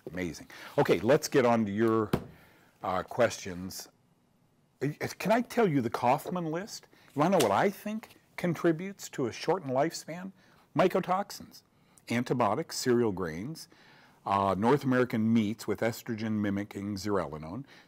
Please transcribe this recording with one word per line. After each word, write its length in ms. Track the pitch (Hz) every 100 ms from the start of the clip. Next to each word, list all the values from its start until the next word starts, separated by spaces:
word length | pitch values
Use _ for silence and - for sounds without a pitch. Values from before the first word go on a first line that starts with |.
| -
Amazing. 360 | 85 87 71 - - - -
Okay, 220 | - 98
let's 280 | 107 151 -
get 160 | 139
on 220 | 120 117 104
to 60 |
your, 380 | 101 113 113 107 - - - - _ _ _
uh, 200 | 98 92
questions. 840 | - - 117 - 98 87 92 - - _ _ _ _ _ _ _ _ -
Uh, 60 | 139 - 117 -
can 140 | 185
I 100 | 233
tell 260 | 240 240 208
you 140 | 143
the 80 | 117
Kaufman 600 | - 123 147 - 180 160
list? 360 | 165 208 - - _ -
You 60 | 139
wanna 180 | 165 185
know 80 | 113
what 60 |
I 160 | 104 190
think 480 | - 208 220 - - _ -
contributes 720 | 180 156 170 160 190 202 -
to 160 | - 117
a 60 |
shortened 400 | - - 185 139
lifespan? 600 | 127 160 - - 180 190 - _ _ _ 139
Mycotoxins, 840 | 175 190 175 185 202 - - - _ _ _ _ -
antibiotics, 640 | 117 123 135 107 120 - -
cereal 340 | 127 120 113
grains, 560 | 90 85 80 123 160 - _ - - - _ 107
uh, 280 | 98 98 95
North 280 | 113 143
American 460 | 127 127 123 113 113
meats 360 | 117 104 113 -
with 140 | 98
estrogen 520 | 113 110 - 110 110
mimicking 640 | 107 104 98 101 104 101
zearalenone, 680 | 98 104 98 76 76 78 110 143 -